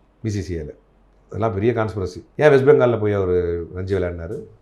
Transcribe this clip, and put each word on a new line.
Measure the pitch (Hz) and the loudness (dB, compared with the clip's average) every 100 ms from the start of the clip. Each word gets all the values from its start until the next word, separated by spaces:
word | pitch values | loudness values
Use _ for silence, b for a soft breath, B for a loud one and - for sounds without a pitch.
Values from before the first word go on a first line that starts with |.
| _ _ | _ _
பி | 110 | -6
சி | 101 | -6
சி | 87 | -6
ஏல. | 82 73 - _ _ _ _ _ | -8 -10 -14 _ _ _ _ _
அதெல்லாம் | 98 110 | -4 -4
பெரிய | 95 113 | 0 0
கான்ஸ்பிரசி. | 113 107 98 90 - - - | 0 -2 -4 -8 -8 -12 2
ஏன் | 147 | 4
வெஸ்ட் | 135 127 | 6 6
பெங்கால்ல | 139 123 110 | 6 4 2
போய் | 104 | 0
அவர் | 101 92 90 87 87 82 92 | 0 0 0 0 -4 -8 -10
ரஞ்சி | 95 | -4
விளையாடினாரு? | 95 87 85 82 131 - - | -2 -2 -6 -10 -12 -14 -20